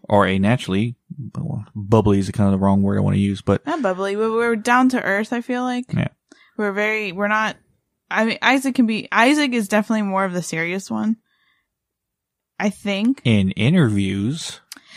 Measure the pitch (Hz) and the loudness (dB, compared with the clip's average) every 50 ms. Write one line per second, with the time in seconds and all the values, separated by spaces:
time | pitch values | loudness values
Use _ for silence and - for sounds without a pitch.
0 | _ - 104 101 98 95 95 95 95 104 123 123 - - 92 98 113 120 123 _ | _ 0 2 2 4 4 2 2 2 2 2 0 -2 -2 -2 -2 -2 -2 -6 _
1 | _ _ - 143 120 110 - 123 - - - 107 104 - - 107 98 95 113 110 | _ _ -16 -14 -14 -12 -10 -8 -8 -6 -6 -8 -10 -10 -12 -12 -2 2 4 4
2 | 98 107 98 98 95 92 - - 104 98 98 95 98 98 98 98 98 98 98 101 | 6 4 2 2 0 -2 0 0 2 2 2 2 4 4 4 4 2 2 2 2
3 | 98 98 98 98 101 101 98 95 - - 98 - - - 339 330 247 190 185 180 | 0 2 2 2 2 0 0 -2 0 0 0 0 0 -4 -4 -2 -2 -2 -2 -2
4 | 196 196 196 208 220 220 220 226 233 233 233 214 214 240 240 254 262 254 254 240 | -4 -4 -2 -2 -2 -2 0 0 0 0 0 -2 0 2 2 4 4 4 2 2
5 | - - 196 202 220 - 247 240 233 - 247 247 247 254 247 247 254 - - - | -2 0 -2 -2 -2 -4 -6 -8 -6 -4 -6 -4 -4 -4 -4 -6 -6 -4 -4 -2
6 | - - _ _ _ _ - _ _ _ _ - 208 202 196 202 208 214 220 214 | -2 -4 _ _ _ _ -20 _ _ _ _ -4 -4 -4 -2 -2 -2 -2 -2 -2
7 | 214 196 170 190 208 208 214 214 220 202 - _ _ _ _ _ _ _ _ _ | -4 -6 -6 -4 -2 0 0 0 -2 -2 -6 _ _ _ _ _ _ _ _ _
8 | _ - 180 202 220 226 - - - 226 262 277 262 269 247 - 240 220 220 202 | _ -6 -2 0 0 0 -2 0 0 2 2 2 0 -2 0 2 2 2 2 -4
9 | - - - 208 226 262 302 302 294 262 240 233 208 - 214 208 208 - 226 220 | -6 -2 0 2 4 4 4 4 2 0 0 -2 -2 0 0 -2 0 0 -2 -2
10 | 208 196 190 190 196 190 180 180 165 - 165 160 165 170 180 196 190 - 226 214 | -2 -2 -2 -2 -2 -2 -2 -6 -6 -6 -6 -6 -4 -4 -6 -8 -8 -8 -6 -4
11 | 214 214 226 - _ _ _ _ _ _ _ _ _ _ _ _ _ _ _ _ | -2 -2 -2 -4 _ _ _ _ _ _ _ _ _ _ _ _ _ _ _ _
12 | _ _ _ _ _ _ _ _ _ _ _ - 170 208 - - - 202 196 190 | _ _ _ _ _ _ _ _ _ _ _ -4 -4 -4 -4 -4 -6 -4 -4 -2
13 | 214 240 269 - - - - 101 196 - - - 107 127 175 185 151 113 104 101 | 0 0 -2 0 0 2 2 2 2 0 0 0 0 2 4 4 4 4 2 0
14 | 98 95 98 98 101 117 151 160 - - - - _ _ - - _ _ - | 0 0 0 -2 -2 -2 -4 -6 -8 -12 -14 -16 _ _ -20 -20 _ _ -20